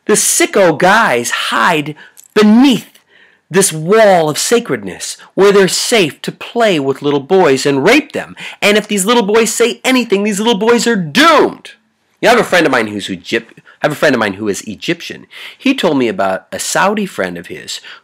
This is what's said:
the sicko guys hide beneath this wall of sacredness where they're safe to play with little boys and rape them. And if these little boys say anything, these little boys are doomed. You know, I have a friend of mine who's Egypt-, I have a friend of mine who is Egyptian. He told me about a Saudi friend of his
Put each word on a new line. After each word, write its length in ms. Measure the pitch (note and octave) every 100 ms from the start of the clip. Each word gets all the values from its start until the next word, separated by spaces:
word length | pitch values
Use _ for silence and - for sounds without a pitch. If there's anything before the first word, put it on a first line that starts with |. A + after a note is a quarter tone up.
| -
the 80 |
sicko 640 | G#3 - - E4+ A3 F#3 D3+
guys 540 | F3 G#3+ G#3 B2 A#2+
hide 640 | - - A#3 A3 D#3+ D3 D3+ - - _
beneath 640 | - G#3+ A3 C#4 A3 - _ _ _ _ _ _
this 220 | E3 F#3
wall 560 | D#3 D#3+ A3 G#3+ F3+ D#3
of 100 | C#3+
sacredness 800 | - A#3+ A#3 B2 G2+ E2 - - -
where 180 | - G3
they're 160 | G3+ F#3+
safe 520 | - - A#3 E3 -
to 100 | -
play 480 | - - A#3 A3+ E3
with 220 | C3+ C3
little 180 | C#3+ C#3+
boys 440 | C3+ F#3+ E3+ C3+
and 200 | C#3+ C#3
rape 280 | D3+ C#4 D4
them. 220 | - D#2+ F2 - -
And 160 | G3+ G#3
if 120 | G3+
these 180 | G#3 F#3
little 160 | A#3+
boys 300 | G3+ A3 A3+
say 280 | - A#3+ -
anything, 380 | B3+ B3+ A#3 G3
these 160 | G#3 G3
little 200 | A3 G#3
boys 280 | A3 A#3 A#3
are 100 | A3+
doomed. 760 | D#3+ C3+ E4 D4 B2+ D#2+ - - _ _ _ _
You 60 | F#3
know, 60 |
I 40 | A#3+
have 80 |
a 40 | F3+
friend 180 | F3+ D#3+
of 60 |
mine 160 | C3 A2
who's 200 | G#2 -
Egypt-, 520 | F2 - A2+ - - _ _
I 60 | D3+
have 60 |
a 40 | D3+
friend 180 | D#3+
of 40 | B2+
mine 160 | G#2+
who 140 | F#2+ G#2+
is 140 | F#2
Egyptian. 640 | - F#2 - E3+ - - - - - -
He 180 | C4
told 240 | C4+ F#3 C#3
me 100 | A#2+
about 400 | F#2+ G2 F#2 -
a 80 | F#2
Saudi 480 | - D#3 F3+ G#3+ G3
friend 320 | - F#2 F2
of 80 | F2
his 340 | D#2+ A1 - - -